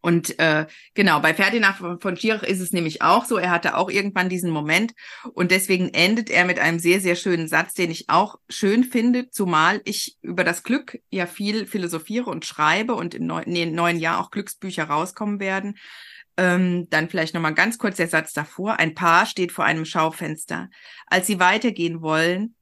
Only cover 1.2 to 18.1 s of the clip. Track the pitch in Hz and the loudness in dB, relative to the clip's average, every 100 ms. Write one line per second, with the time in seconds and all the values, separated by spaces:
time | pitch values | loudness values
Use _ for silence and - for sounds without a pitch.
1.2 | 156 160 196 226 202 196 175 175 196 175 | 4 4 2 4 2 2 -8 -6 -6 -4
2.2 | 220 214 - 185 180 185 165 156 160 208 | -2 -2 -2 -2 0 -2 -2 0 4 4
3.2 | 240 214 180 175 175 - 190 196 202 190 | 4 -2 0 0 0 -2 0 0 -2 -2
4.2 | 185 180 180 160 151 165 226 - - - | -2 -2 -2 -2 0 0 0 -6 -20 -16
5.2 | 247 - 180 185 190 185 180 - 180 226 | -14 -2 2 2 2 0 0 2 2 2
6.2 | 220 175 180 180 160 170 165 185 190 175 | 2 2 2 2 0 0 2 2 2 0
7.2 | 202 170 160 160 170 - 175 160 - 160 | 0 -2 0 0 -2 -2 -4 -4 0 2
8.2 | 202 - _ - 196 220 247 247 233 247 | 2 -4 _ -2 2 2 2 2 2 0
9.2 | 254 - 190 156 160 202 - - - _ | -2 -4 0 4 4 2 -4 -6 -8 _
10.2 | - 180 165 175 - 262 - - _ 196 | -8 -2 0 -2 -2 -2 -2 -20 _ -6
11.2 | 175 - 202 214 196 208 175 165 156 - | -6 -4 -4 -4 -4 -4 -4 -6 -6 -6
12.2 | 247 165 - - 151 175 226 233 175 - | -6 -8 -10 0 2 2 0 -4 -4 -6
13.2 | 165 165 - 175 165 160 170 170 160 170 | -4 -4 -4 -4 -2 0 0 0 0 -2
14.2 | - 202 202 - 196 180 151 147 185 - | -4 -8 -8 -10 -10 -6 -2 -2 -2 -6
15.2 | 208 202 190 190 202 208 - - - - | -6 -4 -4 -4 -6 -12 -16 -20 -20 -20
16.2 | - - 185 180 180 175 170 156 160 - | -12 0 2 4 2 0 0 -2 0 -2
17.2 | 160 170 160 156 190 233 214 190 165 | -2 -2 -2 2 0 0 -4 -2 0